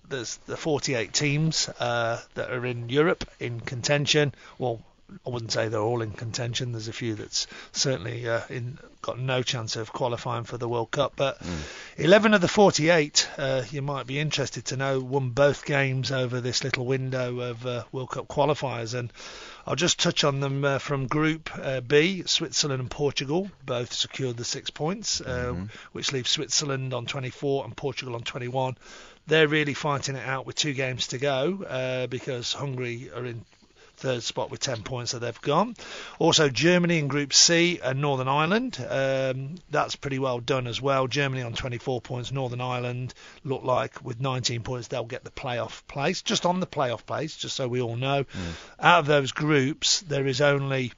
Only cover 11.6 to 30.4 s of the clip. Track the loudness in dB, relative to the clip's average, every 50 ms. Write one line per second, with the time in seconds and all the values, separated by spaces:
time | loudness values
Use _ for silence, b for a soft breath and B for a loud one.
11.6 | -6 B B B B B B 0 6 8 8 8 10 8 6 6 6 4 8 8
12.6 | 8 8 8 6 6 6 6 6 4 4 2 0 0 0 -4 -2 0 0 0 0
13.6 | 0 -2 -6 -4 -4 -4 -4 -4 -6 -4 -4 -2 -2 0 0 0 -2 -2 -4 -8
14.6 | -6 -6 -4 -2 0 0 0 0 0 0 0 0 0 0 4 6 6 6 6 2
15.6 | -2 0 2 2 2 2 0 0 -2 0 0 0 0 0 -2 -2 -2 -2 -2 -2
16.6 | -2 -2 -4 -2 0 0 0 0 0 -2 -2 -2 -2 -2 -4 -4 -6 -6 -8 -6
17.6 | -6 -6 -6 -6 -8 -8 -8 -8 -6 -6 -6 -8 -6 -4 0 2 2 2 2 0
18.6 | -2 -4 -4 -4 -6 -4 -4 -6 -6 -6 B B B B B B B B B B
19.6 | B -4 0 2 2 2 2 2 2 2 2 4 2 2 2 2 0 0 0 2
20.6 | 2 2 2 0 0 -2 -2 -2 0 0 0 2 2 2 0 -2 -6 -12 -10 -6
21.6 | -4 -4 -4 -4 0 6 6 6 6 6 0 -2 -2 0 0 0 0 0 0 0
22.6 | 0 0 0 -2 -4 -6 -2 0 0 0 0 0 -2 0 0 0 0 -2 -10 -12
23.6 | -8 -6 -4 -4 -4 -4 -4 -4 -4 -4 -2 -4 -2 -2 -2 -4 -4 -6 -6 -6
24.6 | -8 -10 -6 -4 -2 -2 -2 -4 -4 -4 -4 -4 -4 -4 -4 -2 -2 -2 -4 -4
25.6 | -6 -8 B B B B B -4 -4 -2 -2 0 0 0 0 0 -2 0 0 0
26.6 | 0 0 -2 -2 -2 -4 -4 -4 -4 -4 -6 -6 -6 -8 -8 -4 -2 0 0 0
27.6 | -2 -6 -10 -6 -6 -4 -4 -4 -6 -6 -8 -6 -8 -8 -8 -6 -6 -4 -2 -2
28.6 | -2 -2 -4 B B B B B B B B B B 4 6 6 6 6 6 2
29.6 | 2 2 -2 -2 0 0 0 0 -2 -4 -6 -4 -4 -4 -4 -4